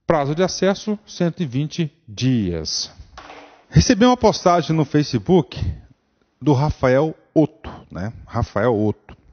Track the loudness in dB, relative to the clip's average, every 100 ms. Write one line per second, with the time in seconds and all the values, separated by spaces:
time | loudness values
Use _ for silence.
0 | -2 0 0 -2 -2 0 -2 -2 -6 -8
1 | -10 -4 -4 -2 -4 -4 -4 -4 -6 -8
2 | -18 -4 0 0 -2 -4 -6 -8 -10 -16
3 | -20 -20 -20 -20 -20 _ _ 2 4 4
4 | 4 4 2 2 2 2 0 -2 0 0
5 | 0 -4 2 2 2 -6 -6 -6 -16 _
6 | _ _ _ _ 0 0 0 0 2 2
7 | 0 -6 _ 0 0 -4 -18 -18 -14 -10
8 | -10 -10 -8 -6 -2 0 0 2 0 -4
9 | -14 -20 _